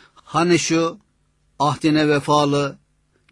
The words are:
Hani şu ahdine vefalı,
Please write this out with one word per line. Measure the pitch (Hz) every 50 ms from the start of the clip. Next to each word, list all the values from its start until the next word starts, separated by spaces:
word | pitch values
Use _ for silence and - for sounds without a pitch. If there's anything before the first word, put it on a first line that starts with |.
| - _ _
Hani | - - - - 156 170 175 175 151
şu | - - 165 165 165 165 180 208 _ _ _ _ _ _ _ _ _ _ _ -
ahdine | 139 147 139 - - 160 151 156 156 151
vefalı, | 147 143 143 156 151 147 147 143 143 143 143 139 - - _ _ _ _ _ _ _ _ _ _